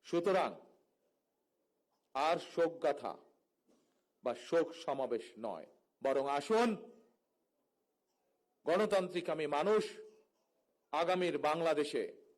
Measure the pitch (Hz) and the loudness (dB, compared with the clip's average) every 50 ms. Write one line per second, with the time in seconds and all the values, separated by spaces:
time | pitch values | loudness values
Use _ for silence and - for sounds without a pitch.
0 | _ - - 170 170 202 185 185 156 117 87 - - - _ _ _ _ _ _ | _ 0 -2 0 2 4 2 4 2 0 -2 -8 -18 -20 _ _ _ _ _ _
1 | _ _ _ _ _ _ _ _ _ _ _ _ _ _ _ _ _ _ _ _ | _ _ _ _ _ _ _ _ _ _ _ _ _ _ _ _ _ _ _ _
2 | _ _ _ 131 147 160 175 170 - - - 165 170 160 - - - 151 143 139 | _ _ _ 0 2 2 2 0 -2 -6 0 2 2 2 2 0 0 0 0 0
3 | 127 101 73 - - _ _ _ _ _ _ _ _ _ _ _ _ _ _ _ | -6 -8 -10 -10 -18 _ _ _ _ _ _ _ _ _ _ _ _ _ _ _
4 | _ _ _ _ - 123 117 - - - 165 165 160 160 - - - 151 139 135 | _ _ _ _ -4 -4 -4 -4 -4 2 2 2 2 2 -4 -10 -6 -6 -4 -4
5 | 131 117 120 110 - - - 107 117 110 90 78 - - - _ _ _ _ _ | -2 -2 -2 -4 -6 -8 -14 -8 -8 -8 -8 -8 -12 -16 -20 _ _ _ _ _
6 | - 135 135 139 135 139 139 143 143 - 220 220 240 233 214 - - - - - | -2 0 2 2 0 0 -2 -2 0 2 2 4 4 2 0 -2 -8 -18 -20 -20
7 | _ _ _ _ _ _ _ _ _ _ _ _ _ _ _ _ _ _ _ _ | _ _ _ _ _ _ _ _ _ _ _ _ _ _ _ _ _ _ _ _
8 | _ _ _ _ _ _ _ _ _ _ _ _ _ 147 165 190 214 208 208 190 | _ _ _ _ _ _ _ _ _ _ _ _ _ 0 2 2 2 2 2 0
9 | 185 180 180 175 170 - 160 156 156 147 147 143 160 196 214 214 - - - - | 0 0 -4 -4 -2 -2 -2 -2 -2 0 0 2 4 4 4 4 2 0 -10 -14
10 | - - - - _ _ _ _ _ _ _ _ _ _ _ _ _ _ - 151 | -18 -20 -20 -20 _ _ _ _ _ _ _ _ _ _ _ _ _ _ -2 0
11 | 175 170 185 180 180 170 147 147 139 151 156 165 165 165 156 147 147 147 - 127 | 2 2 2 2 2 0 0 0 0 0 0 2 2 2 2 2 0 0 -2 -4
12 | 98 - - - - _ _ | -4 -4 -8 -16 -20 _ _